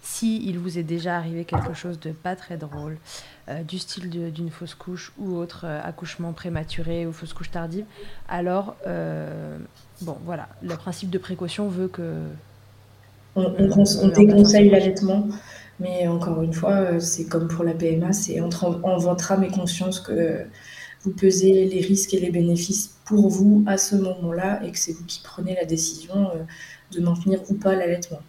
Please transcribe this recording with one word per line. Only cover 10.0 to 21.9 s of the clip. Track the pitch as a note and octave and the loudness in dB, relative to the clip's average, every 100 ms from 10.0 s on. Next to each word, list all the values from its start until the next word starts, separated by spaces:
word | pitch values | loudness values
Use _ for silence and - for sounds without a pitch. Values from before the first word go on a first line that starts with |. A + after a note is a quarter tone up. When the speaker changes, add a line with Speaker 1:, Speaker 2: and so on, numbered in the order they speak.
Speaker 1:
bon, | E3+ C#3 | -12 -10
voilà, | E3+ E3 - - | -10 -10 -12 -14
le | F3+ E3 | -10 -10
principe | - E3+ F#3+ | -8 -8 -6
de | F#3 | -6
précaution | - F3+ F3 - G#3 | -6 -8 -8 -6 -6
veut | F3+ F#3 | -4 -6
que | F#3 E3 D#3+ D#3 D3+ - - - - _ - - - - F#3+ | -6 -8 -8 -10 -12 -20 -20 -20 -20 _ -20 -20 -20 -6 -2
Speaker 2:
On, | |
on | F3+ F#3 | 0 4
Speaker 1:
on, | G3 | 4
Speaker 2:
cons-, | |
Speaker 1:
on | |
Speaker 2:
on | |
Speaker 1:
met | |
en | |
place | G3 G3+ - | 6 6 6
un | G3 | 6
Speaker 2:
déconseille | G3+ G#3 G3+ G#3 G#3 G3+ | 10 10 10 10 10 10
Speaker 1:
suivi. | |
Speaker 2:
l'allaitement, | F#3+ F#3+ F#3 G3 G3 G#3 - - - - - | 8 6 2 2 2 0 -6 -14 -20 -20 -10
mais | F3+ F3+ F3 | -8 -2 0
encore | E3+ E3+ D#3+ | 0 -2 -2
une | E3 | -2
fois, | D#3+ - | 0 2
euh, | G3 F#3 E3+ | 2 2 0
c'est | E3+ - E3 | 0 -4 -2
comme | E3+ E3 | -2 0
pour | E3 | 0
la | E3+ | -2
P | E3 E3 | 0 0
M | E3 | 0
A, | F3 | 0
c'est | G3+ - - | -2 -2 -2
entre | E3+ E3+ | -2 -2
en, | F3+ E3+ | -2 0
en | F#3 F3+ | 0 2
votre | F3 F3 - | 2 0 0
âme | G3 | 2
et | F#3+ | 2
conscience | G3 F3 - F#3 F#3 | 0 -2 -4 -4 -4
que | - - E3 - - - - - - - | -4 -2 0 -2 -8 -16 -20 -20 -20 -8
vous | F#3+ | -8
pesez | - F#3+ F#3 F#3+ F#3+ F#3+ | 4 4 6 6 6 4
les | F#3 | 0
risques | F#3 | 2